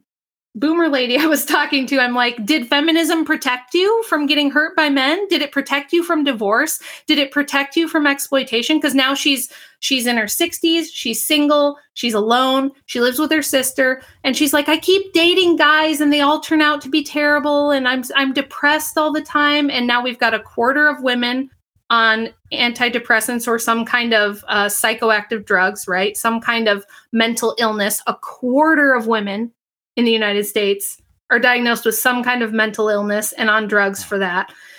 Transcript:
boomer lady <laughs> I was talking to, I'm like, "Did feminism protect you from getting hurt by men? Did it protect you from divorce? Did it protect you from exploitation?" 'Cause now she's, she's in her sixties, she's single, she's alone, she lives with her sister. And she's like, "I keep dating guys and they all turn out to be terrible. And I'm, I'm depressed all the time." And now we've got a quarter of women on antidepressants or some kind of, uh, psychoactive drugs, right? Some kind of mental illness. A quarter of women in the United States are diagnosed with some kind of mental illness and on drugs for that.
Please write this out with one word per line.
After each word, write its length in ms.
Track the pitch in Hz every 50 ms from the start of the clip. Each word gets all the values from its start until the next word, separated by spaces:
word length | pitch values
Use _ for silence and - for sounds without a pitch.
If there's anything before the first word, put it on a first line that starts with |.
| _ _ _ _ _ _ _ _ _ _ -
boomer 340 | 214 233 302 320 339 339 320
lady 280 | 277 269 254 233 240
<laughs> 20 | 269
I 80 | 302
was 200 | 320 311 240 -
talking 400 | - - 320 294 294 - 277 262
to, 120 | 233 277 269
I'm 160 | 247 247 240
like, 300 | 247 240 247 240 - 214
"Did 240 | 196 302 311 240 233
feminism 560 | 294 285 294 330 320 330 330 294 339 330 311
protect 480 | 311 311 - - 262 247 247 - - -
you 280 | 349 370 403 453 453 440
from 220 | - - 302 294
getting 240 | 269 294 285 294 277
hurt 260 | 277 294 311 330 370
by 140 | 330 311 294
men? 360 | 277 277 262 269 311 370 415 392
Did 120 | 349 -
it 100 | 302 277
protect 420 | - 277 269 - 269 285 - - -
you 100 | 339 339
from 200 | 339 339 311 294
divorce? 540 | 285 262 208 220 196 208 233 294 311 - - - - - - -
Did 120 | - 311 302
it 120 | 277 277
protect 440 | - 285 285 285 - 277 277 277 -
you 120 | 330 330 320
from 180 | - 330 294
exploitation?" 720 | 285 277 285 - - - 269 254 254 - 233 233 - 311 302
'Cause 140 | 302 294 233
now 200 | 277 262 269 277
she's, 360 | 277 - 302 277 247 240 - - - - - _ _
she's 260 | - - 277 262 233
in 120 | 247 240 233
her 100 | 214 208
sixties, 640 | - - 339 339 339 - - 330 330 330 320 320 -
she's 320 | - - 247 226 - -
single, 540 | - 311 294 294 294 294 294 285 285 285 - _ _ _
she's 180 | - - 240 220
alone, 580 | 214 208 220 233 247 262 262 262 269 269 277 - _ _
she 160 | - - 247
lives 180 | 240 247 247 262
with 140 | 311 302 320
her 80 | 311 277
sister. 600 | - - 269 254 262 - - 269 262 254 262 - - - _ -
And 140 | 277 254
she's 160 | - 311 277 -
like, 160 | 294 294 302
"I 80 | 311
keep 380 | 320 - - 370 392 392 381 -
dating 420 | 330 330 339 359 370 370 349 339
guys 460 | 294 311 294 302 311 311 311 311 285 302
and 100 | 285 285
they 80 | 294
all 180 | 285 277 302 302
turn 200 | 302 - 320 311
out 220 | 302 294 302 294 285
to 80 | 262
be 120 | 277 311 285
terrible. 680 | - - 294 294 294 294 294 262 294 294 285 285 285
And 180 | 294 269 262 247
I'm, 160 | 254 262 247 254 -
I'm 200 | 277 277 269 262
depressed 640 | 294 277 - - - - 294 302 311 311 - - 320
all 120 | 302 311
the 120 | 285 302 294
time." 480 | - - 294 294 294 294 294 294 277
And 160 | 269 254 240
now 160 | 240 240 247 247
we've 160 | 254 240 240
got 160 | - 226 220
a 40 | 214
quarter 460 | 220 - - - 233 240 277 294 302
of 160 | 302 285 262 254
women 460 | 254 247 240 240 240 247 254 269 269 _ _ _ _ _ _ _ -
on 400 | 240 226 226 226 220 220 226 226 - _ _ _ -
antidepressants 920 | - - 240 233 - 254 240 233 240 233 - 240 220 220 - 247 240 233
or 120 | 247 226 226
some 260 | 226 - 226 233 226
kind 260 | 226 - 247 233 233 226
of, 300 | 214 208 202 202 208 - -
uh, 180 | - 208 202
psychoactive 800 | 208 202 - - 226 226 226 240 226 220 208 208 - 233 220 202
drugs, 400 | - 208 185 185 190 202 202 - -
right? 280 | 180 185 190 214 -
Some 240 | - - 233 226 226
kind 280 | 226 - 233 226 226 214
of 160 | 202 202 202 - - - - _ -
mental 420 | 226 226 226 233 226 240 226 220 -
illness. 440 | 240 220 214 208 202 208 208 - -
A 80 | - -
quarter 800 | - - - - - - 254 247 277 311 320 320 294 294 277 262
of 120 | 247 220
women 460 | 220 233 220 208 202 196 208 233 233 - _ _ _ _ _ _ _ _
in 120 | - 240
the 40 | 233
United 340 | 226 220 220 208 202 208 208
States 500 | 208 - 226 208 196 202 202 - - - - _ _ _ _ _ -
are 80 | 269 247
diagnosed 460 | 233 247 247 240 240 240 233 226 -
with 100 | 226 220
some 300 | - - 254 247 247 233
kind 180 | 247 247 247 233
of 80 | 214
mental 380 | 214 220 214 214 214 220 214 214
illness 440 | 214 208 208 208 208 214 214 - -
and 180 | - 220 220
on 180 | 214 220 214 208
drugs 340 | 214 208 202 196 196 196 -
for 140 | - 208
that. 340 | 196 196 185 175 185 196 - - - - - -